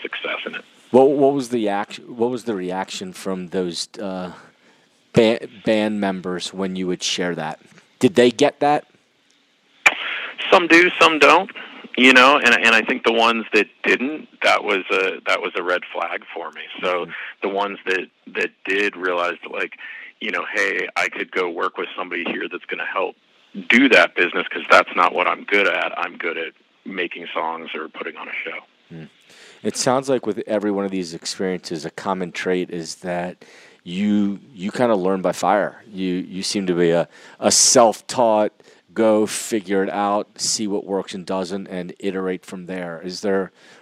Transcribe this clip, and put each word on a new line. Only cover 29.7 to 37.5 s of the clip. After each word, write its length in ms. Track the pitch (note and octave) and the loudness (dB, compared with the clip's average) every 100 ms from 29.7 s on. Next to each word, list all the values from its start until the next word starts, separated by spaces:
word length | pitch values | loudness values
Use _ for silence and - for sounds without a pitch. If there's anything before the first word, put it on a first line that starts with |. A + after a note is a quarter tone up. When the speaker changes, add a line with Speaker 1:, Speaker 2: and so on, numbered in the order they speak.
| - | -2
Speaker 2:
sounds 320 | C3+ B2+ C3+ | 0 0 2
like 180 | B2+ A2 | -2 -2
with 160 | G2+ - | -6 -2
every 240 | G#2+ G#2 | -2 0
one 140 | G2+ | -2
of 60 | G2 | -2
these 240 | F#2+ E2+ | -4 -6
experiences, 720 | E2 - - F#2+ F2+ - E2+ | -8 -10 -6 -4 -4 -6 -8
a 60 | D#2+ | -8
common 420 | - G#2 F#2+ F2 | -8 -4 -4 -4
trait 380 | - F#2+ F2+ F2 | -6 -2 -2 -2
is 260 | F2 D#2+ - | -6 -10 -10
that 480 | F2+ F2 F2 - - - - _ | -6 -6 -6 -10 -20 -20 -20 _
you, 560 | - F2+ G#2 G#2 G2+ F#2+ - | -10 -2 0 2 0 -4 -12
you 180 | F#2+ G2 | -10 -8
kinda 220 | - B2 G#2 | 0 2 2
learn 260 | F2+ F#2+ | 2 0
by 100 | F2+ | 0
fire. 500 | - F2 G2+ E2 - - | 0 2 2 0 -6 -16
You, 280 | F#2+ F#2 | -6 -4
you 280 | F2+ - F#2 | -2 -6 -8
seem 240 | G2 G#2 F#2 | -4 -4 0
to 80 | |
be 160 | F2 E2+ | 2 4
a, 180 | E2+ D#2+ - - - | 2 0 -8 -20 -2
a 140 | A2 | 2